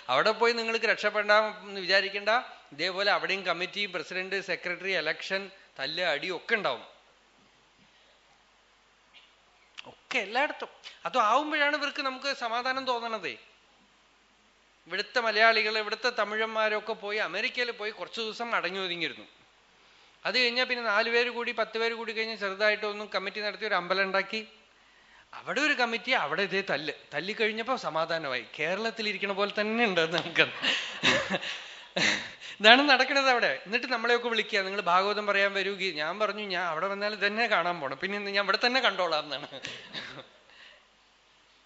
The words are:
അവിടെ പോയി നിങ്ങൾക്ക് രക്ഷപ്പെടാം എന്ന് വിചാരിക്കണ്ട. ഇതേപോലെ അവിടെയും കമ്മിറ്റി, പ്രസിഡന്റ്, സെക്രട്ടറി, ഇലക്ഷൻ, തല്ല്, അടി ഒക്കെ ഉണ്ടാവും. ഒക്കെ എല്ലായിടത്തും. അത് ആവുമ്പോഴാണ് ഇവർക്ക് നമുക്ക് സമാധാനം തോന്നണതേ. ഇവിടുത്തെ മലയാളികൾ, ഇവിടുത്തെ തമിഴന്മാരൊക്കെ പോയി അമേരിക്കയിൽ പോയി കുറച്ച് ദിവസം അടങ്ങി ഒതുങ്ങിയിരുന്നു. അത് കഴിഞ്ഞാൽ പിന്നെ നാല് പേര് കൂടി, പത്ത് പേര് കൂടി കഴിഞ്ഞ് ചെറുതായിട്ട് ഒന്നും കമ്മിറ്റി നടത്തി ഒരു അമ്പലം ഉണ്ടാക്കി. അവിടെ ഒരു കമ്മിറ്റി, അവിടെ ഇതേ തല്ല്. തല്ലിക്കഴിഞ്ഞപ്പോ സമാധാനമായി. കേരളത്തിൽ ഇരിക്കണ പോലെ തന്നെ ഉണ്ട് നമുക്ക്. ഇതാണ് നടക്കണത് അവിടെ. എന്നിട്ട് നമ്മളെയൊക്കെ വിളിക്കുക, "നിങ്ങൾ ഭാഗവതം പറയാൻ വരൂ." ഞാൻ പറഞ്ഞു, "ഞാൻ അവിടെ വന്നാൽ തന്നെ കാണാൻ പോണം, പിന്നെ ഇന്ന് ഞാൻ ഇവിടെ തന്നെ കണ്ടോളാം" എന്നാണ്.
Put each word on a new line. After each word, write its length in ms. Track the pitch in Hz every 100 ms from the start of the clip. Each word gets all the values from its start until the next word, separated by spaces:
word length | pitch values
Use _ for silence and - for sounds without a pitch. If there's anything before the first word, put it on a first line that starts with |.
| -
അവിടെ 220 | 131 185
പോയി 220 | 214 233
നിങ്ങൾക്ക് 320 | 233 226 226 214
രക്ഷപ്പെടാം 840 | 190 208 208 208 214 214 185 202
എന്ന് 120 | 196
വിചാരിക്കണ്ട. 480 | 180 196 196 202 202 233 247 - -
ഇതേപോലെ 400 | 143 180 185 202
അവിടെയും 300 | 170 165 190
കമ്മിറ്റി, 440 | 180 170 180 190 202
പ്രസിഡന്റ്, 560 | 175 151 185 190 196
സെക്രട്ടറി, 500 | 185 165 180 175 185
ഇലക്ഷൻ, 600 | 180 156 160 - 196 196 - - -
തല്ല്, 240 | 139 160
അടി 320 | 180 143 175 170
ഒക്കെ 200 | - 220
ഉണ്ടാവും. 400 | 165 117 - - _ _ _ _ _ _ _ _ _ _ _ _ _ _ _ _ _ _ _ _ _ - - _ _ _ _ - -
ഒക്കെ 300 | - - 254
എല്ലായിടത്തും. 500 | 196 233 294 311 - - - - 170
അത് 120 | 247
ആവുമ്പോഴാണ് 600 | 214 254 302 302 285 294
ഇവർക്ക് 240 | 277 294
നമുക്ക് 320 | 269 262 277
സമാധാനം 520 | 262 233 233 254 262 254
തോന്നണതേ. 520 | 240 226 220 160 110 - _ _ _ _ _ _ _ _ _ _ _ _ _ -
ഇവിടുത്തെ 340 | 185 202 254
മലയാളികൾ, 560 | 226 214 226 220 214 220
ഇവിടുത്തെ 320 | 208 214 247
തമിഴന്മാരൊക്കെ 840 | 240 208 214 226 220 214 214 208
പോയി 240 | 220 202 214
അമേരിക്കയിൽ 540 | 175 180 247 247 240
പോയി 200 | 202 208
കുറച്ച് 300 | 208 165 -
ദിവസം 340 | 220 202 233 196
അടങ്ങി 240 | 170 190
ഒതുങ്ങിയിരുന്നു. 460 | 185 170 156 113 101 - _ _ _ _ - - - _ 175
അത് 140 | 220
കഴിഞ്ഞാൽ 240 | 240 240
പിന്നെ 220 | 254 247 226
നാല് 240 | 208 226
പേര് 200 | 233 240
കൂടി, 220 | 233 233
പത്ത് 260 | 226 220 226
പേര് 160 | 233
കൂടി 200 | 226 226
കഴിഞ്ഞ് 220 | 220 226 220
ചെറുതായിട്ട് 500 | 202 190 214 208 208
ഒന്നും 220 | 208 208
കമ്മിറ്റി 340 | 196 190 214
നടത്തി 240 | 208 190 214
ഒരു 100 | 190
അമ്പലം 280 | 175 185
ഉണ്ടാക്കി. 440 | 190 190 185 220 214 - _ _ _ _ - - -
അവിടെ 280 | - 131 196
ഒരു 120 | 294
കമ്മിറ്റി, 380 | 254 254 226 240
അവിടെ 300 | 247 147 160
ഇതേ 220 | 196 190 190
തല്ല്. 240 | 143 151 - -
തല്ലിക്കഴിഞ്ഞപ്പോ 640 | 147 185 214 220 220 226 247
സമാധാനമായി. 680 | 175 156 160 165 147 127 110 -
കേരളത്തിൽ 500 | 151 190 226 226 214
ഇരിക്കണ 220 | 190 202
പോലെ 300 | 190 202 214
തന്നെ 240 | 208 226 233
ഉണ്ട് 280 | 175 160
നമുക്ക്. 380 | 170 170 156 135 - 131 - - - - 571 - 196 - - - - - - - - - - - -
ഇതാണ് 220 | 208 254
നടക്കണത് 480 | 294 254 262 277 269
അവിടെ. 320 | 240 185 135 180
എന്നിട്ട് 200 | 233 247
നമ്മളെയൊക്കെ 420 | 240 233 240 240
വിളിക്കുക, 300 | 226 214 208
"നിങ്ങൾ 220 | 190 202
ഭാഗവതം 440 | 175 180 196 208 208
പറയാൻ 280 | 196 196
വരൂ." 220 | 196 190 196
ഞാൻ 440 | 185 151 156 196
പറഞ്ഞു, 220 | 208 202
"ഞാൻ 240 | 202 180 180
അവിടെ 220 | 156 190
വന്നാൽ 400 | 196 208 214 202
തന്നെ 200 | 214 233
കാണാൻ 320 | 196 170 175
പോണം, 180 | 135 139
പിന്നെ 200 | 190 208
ഇന്ന് 140 | 202
ഞാൻ 120 | 196
ഇവിടെ 160 | 196 214 247
തന്നെ 160 | 262
കണ്ടോളാം" 420 | 233 190 175 151
എന്നാണ്. 360 | 151 135 143 135 - - - - - 139 - - - - - - _ _ _ _ _ _ _ _